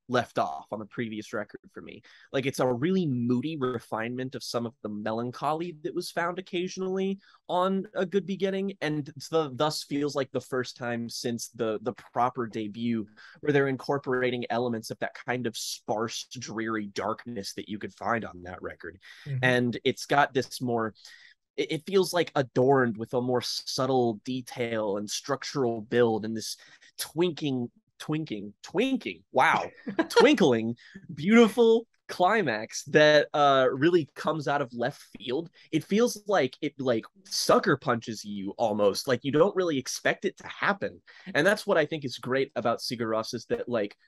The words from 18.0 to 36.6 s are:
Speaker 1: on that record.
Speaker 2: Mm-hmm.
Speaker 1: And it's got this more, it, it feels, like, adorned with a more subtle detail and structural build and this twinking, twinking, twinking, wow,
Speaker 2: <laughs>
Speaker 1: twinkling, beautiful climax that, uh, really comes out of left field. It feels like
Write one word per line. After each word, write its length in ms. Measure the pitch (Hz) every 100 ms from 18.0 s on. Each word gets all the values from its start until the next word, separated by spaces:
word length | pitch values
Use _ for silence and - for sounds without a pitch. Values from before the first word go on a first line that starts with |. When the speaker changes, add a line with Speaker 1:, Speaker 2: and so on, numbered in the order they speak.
| 95 117 85
Speaker 1:
on 180 | 87
that 180 | 87 90
record. 380 | 87 - 85 90 - - 147
Speaker 2:
Mm-hmm. 120 | 131
Speaker 1:
And 360 | 127 123 123 - 131
it's 200 | - -
got 260 | 143 143
this 280 | 131 - -
more, 320 | 123 117 110 - - - - _ _ -
it, 160 | 151
it 120 | 156 -
feels, 240 | 190 175
like, 220 | 175 160 151
adorned 640 | 127 127 127 135 120 104
with 160 | 113
a 80 | 123
more 200 | 127 120
subtle 800 | - - - - 131 131 120 104 127
detail 720 | 131 123 131 117 113 107 104
and 120 | 104
structural 720 | - - 131 - 147 120 117
build 460 | 107 120 117 110 110
and 100 | 110
this 220 | - - - - - -
twinking, 720 | - 156 180 147 147 127 120 _ _ _
twinking, 540 | - 156 151 107 101 -
twinking, 600 | - 175 262 262 104 85 _
wow, 380 | 117 139 107 90 - 247
Speaker 2:
<laughs> 220 | 202 -
Speaker 1:
twinkling, 680 | 466 285 285 156 113 113 120 - 196 -
beautiful 720 | 143 170 233 226 247 226 226 226 _ -
climax 760 | - 180 220 147 107 110 -
that, 440 | 143 156 151 147 -
uh, 340 | 147 143 135 131
really 380 | 131 160 175 139 -
comes 340 | 156 156 147
out 120 | 143
of 120 | 131
left 280 | 120 127 - - -
field. 320 | 120 139 170 _ -
It 140 | 156 -
feels 360 | 202 240 208 208
like 300 | 185 131 -